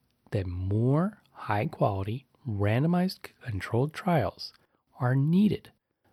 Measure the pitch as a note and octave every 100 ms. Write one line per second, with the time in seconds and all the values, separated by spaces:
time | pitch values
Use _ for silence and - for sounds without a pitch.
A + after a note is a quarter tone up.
0 | _ _ _ G#2 F#2 F2+ F#2+ G#2+ B2 D3
1 | G3 - _ - - G#2 D3 - B2 F#2+
2 | F#2+ B2 - _ B2 G2+ G2+ A#2 E3 F3
3 | F#3 - - _ - G2 - A2+ D3 -
4 | F3+ E3 E2+ - - - _ _ _ -
5 | B2 C3+ D3 F3+ G#3 - - _ _ _
6 | _